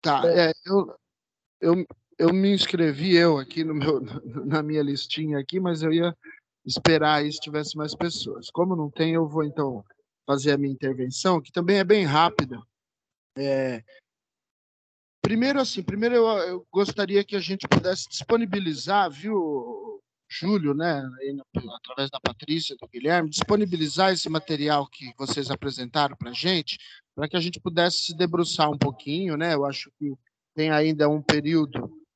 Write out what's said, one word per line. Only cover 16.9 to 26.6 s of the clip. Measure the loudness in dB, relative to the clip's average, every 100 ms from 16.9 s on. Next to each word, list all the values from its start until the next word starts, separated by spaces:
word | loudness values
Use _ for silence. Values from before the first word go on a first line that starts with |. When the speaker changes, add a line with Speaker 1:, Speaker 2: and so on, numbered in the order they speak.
| -2 0 0
Speaker 1:
que | 0 -6
a |
gente | -4 -6 2
pudesse | 2 2 -4 -6
disponibilizar, | -12 0 0 0 -4 -4 -6 0 2 0
viu, | -2 -4 -2 -2 -4 -8 -12 -14 -16 _ _ _
Júlio, | -8 -2 0 0
né, | 0 0 -2 -6 -8
aí | -8
na, | -8 -8 -8 -8 -16
através | -14 -8 -6
da | -4
Patrícia, | -6 -6 -4 -4 -4 -10
do | -14
Guilherme, | -6 0 2 0
disponibilizar | -4 0 2 2 0 -2 2 2
esse | 2 -2
material | -4 -4 -4 0 0 -2
que | -12 -18 -12
vocês | -6 -4 -4
apresentaram | -6 -6 -8 -4 0 0 -2
pra | -12
gente, | -4 -2 -2